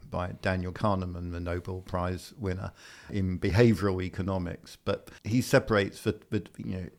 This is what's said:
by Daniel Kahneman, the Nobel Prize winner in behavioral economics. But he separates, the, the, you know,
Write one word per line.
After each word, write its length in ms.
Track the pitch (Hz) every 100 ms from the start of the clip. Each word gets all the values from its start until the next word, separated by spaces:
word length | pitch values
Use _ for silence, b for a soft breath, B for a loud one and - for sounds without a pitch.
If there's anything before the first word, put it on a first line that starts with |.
| -
by 240 | 90 90 -
Daniel 300 | 101 92 90
Kahneman, 600 | 87 107 95 90 87 87
the 80 | 87
Nobel 420 | 87 87 90 92
Prize 520 | 92 90 90 90 - -
winner 320 | 98 95 104 B B B B
in 260 | 104 92 90
behavioral 640 | 101 90 120 92 101 92
economics. 760 | 92 - 92 95 87 - - - -
But 240 | 98 - -
he 180 | 101 120
separates, 600 | 117 135 - 104 98 -
the, 140 | 113 - -
the, 140 | - - -
you 180 | - 92
know, 100 | 90